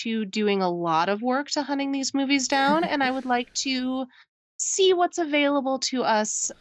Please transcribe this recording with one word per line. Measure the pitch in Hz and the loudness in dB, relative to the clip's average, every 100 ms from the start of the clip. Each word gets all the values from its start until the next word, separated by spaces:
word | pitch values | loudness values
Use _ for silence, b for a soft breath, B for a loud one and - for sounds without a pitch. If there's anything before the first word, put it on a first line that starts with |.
to | 226 226 | -4 -4
doing | 208 214 208 196 | -2 0 0 2
a | 185 | 0
lot | 175 170 160 180 | 0 0 2 2
of | 208 | 0
work | 247 254 285 | 0 -2 -2
to | 302 | -4
hunting | 277 285 277 | -4 -2 -2
these | 277 269 | -2 -2
movies | 277 269 277 254 | -2 0 0 2
down, | 277 277 311 | 2 4 2
and | 339 294 | 2 0
I | 262 | 0
would | 262 | -2
like | 254 247 247 | 0 -2 -2
to | - 277 262 254 262 254 b b _ _ - | -6 -2 -2 -2 -2 -4 b b _ _ -10
see | - - 381 | -4 2 4
what's | 359 349 349 | 4 2 0
available | 320 294 285 285 262 269 | 0 2 2 2 0 -2
to | - 254 | -2 -2
us | - 220 214 - - - | 0 2 0 -4 -6 -8